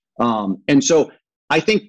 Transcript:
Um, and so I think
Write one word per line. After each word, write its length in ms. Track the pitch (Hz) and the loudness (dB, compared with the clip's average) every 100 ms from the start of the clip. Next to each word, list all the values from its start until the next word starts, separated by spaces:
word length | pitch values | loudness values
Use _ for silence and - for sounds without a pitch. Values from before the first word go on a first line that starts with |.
| _ - | _ -6
Um, 420 | 117 113 98 92 - | -4 -2 -4 -6 0
and 160 | 143 | 0
so 280 | 135 160 139 - _ _ _ | 2 0 0 -6 _ _ _
I 100 | 156 | -2
think 240 | 160 214 | 0 -4